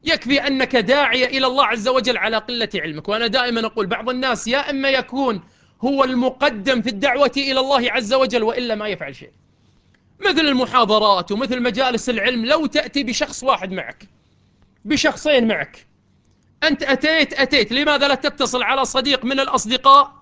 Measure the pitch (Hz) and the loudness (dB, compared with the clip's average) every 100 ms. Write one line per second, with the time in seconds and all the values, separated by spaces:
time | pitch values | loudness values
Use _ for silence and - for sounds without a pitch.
0 | - 311 233 277 269 269 262 262 190 277 | -2 -4 0 0 0 -2 0 0 2 2
1 | 277 247 247 262 262 262 233 233 208 254 | 2 2 0 0 0 2 0 0 0 0
2 | 247 226 196 226 220 240 220 190 156 151 | 0 -2 0 -2 -4 -6 -4 -4 -6 -8
3 | 170 214 233 226 247 233 220 226 196 226 | -4 -2 0 0 0 -2 -4 -4 -4 -4
4 | 226 254 262 220 226 269 294 277 269 262 | -4 -2 -2 -2 -2 -2 -2 -2 0 0
5 | 262 254 269 208 - _ _ _ 240 277 | -2 -2 -2 -2 -8 _ _ _ -2 0
6 | 262 254 254 254 285 214 190 254 220 202 | 0 2 0 0 -2 0 -2 0 -2 -2
7 | 269 247 285 277 277 262 269 277 240 226 | 0 2 2 2 -2 0 2 2 2 -2
8 | 208 262 262 240 220 226 240 214 214 185 | 0 2 2 2 0 -2 -4 -4 -4 -6
9 | 143 135 123 _ _ _ _ _ _ _ | -10 -14 -20 _ _ _ _ _ _ _
10 | _ _ 392 311 311 254 254 254 220 214 | _ _ 0 2 2 2 2 2 4 4
11 | 214 190 170 202 262 254 240 214 262 233 | 4 2 0 -4 -2 -2 -2 0 0 0
12 | - 226 208 247 226 311 302 302 262 277 | -2 -2 0 0 2 2 2 -2 -2 -4
13 | 247 240 294 - 254 226 190 185 120 - | -2 -2 -4 -4 0 0 -2 -8 -10 -14
14 | - _ _ _ _ _ _ _ 202 294 | -20 _ _ _ _ _ _ _ -2 0
15 | 302 - 302 277 226 180 139 - _ _ | 0 0 2 2 2 -2 -6 -14 _ _
16 | _ _ _ _ _ _ 311 294 277 269 | _ _ _ _ _ _ -2 0 0 0
17 | 302 320 285 - 262 285 208 247 302 285 | 2 2 0 0 0 2 0 0 0 2
18 | 277 277 294 - 254 254 220 269 254 262 | 2 0 -2 -2 -4 -2 -2 0 0 -2
19 | 262 269 233 269 269 254 208 254 269 277 | 0 -2 0 -2 0 -2 -2 0 6 6
20 | 277 - | 6 -4